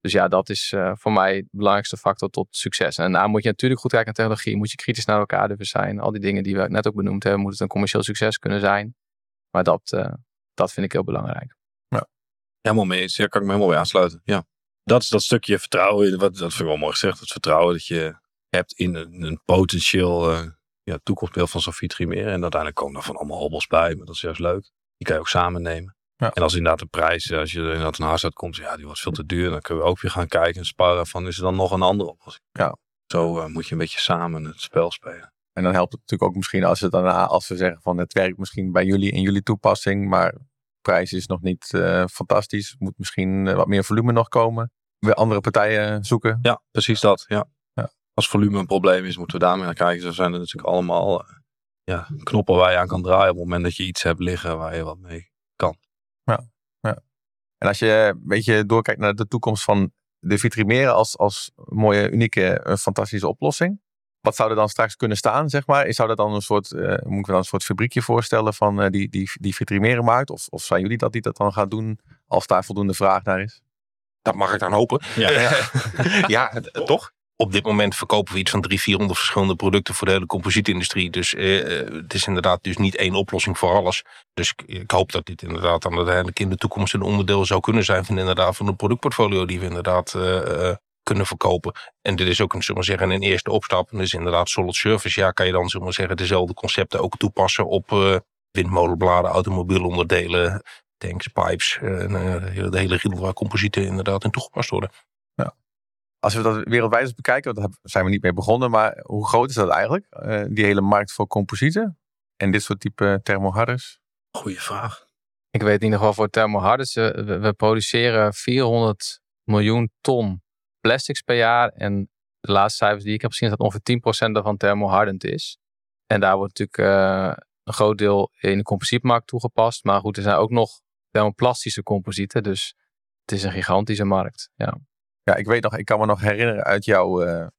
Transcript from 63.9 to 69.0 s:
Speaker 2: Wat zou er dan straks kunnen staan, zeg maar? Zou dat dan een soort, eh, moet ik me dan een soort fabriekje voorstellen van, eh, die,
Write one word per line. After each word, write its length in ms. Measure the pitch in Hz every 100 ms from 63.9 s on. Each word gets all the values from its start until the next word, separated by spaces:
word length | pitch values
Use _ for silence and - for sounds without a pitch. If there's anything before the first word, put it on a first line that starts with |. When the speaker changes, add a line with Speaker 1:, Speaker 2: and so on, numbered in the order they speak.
| _ _ _
Speaker 2:
Wat 160 | - -
zou 140 | 110
er 60 | 110
dan 120 | 107
straks 280 | - 113 -
kunnen 200 | 113 104
staan, 320 | 117 117 156
zeg 180 | 143 139
maar? 260 | 143 135
Zou 160 | 117 113
dat 80 | 110
dan 180 | 104
een 60 | 104
soort, 300 | - 104 101
eh, 80 | - 95
moet 100 | 95
ik 80 | 90
me 160 | 98
dan 140 | 98 92
een 80 |
soort 200 | 92 98
fabriekje 380 | - 98 117 -
voorstellen 520 | - 117 113 110 110
van, 280 | 104 104 101
eh, 80 | 98
die, 180 | 98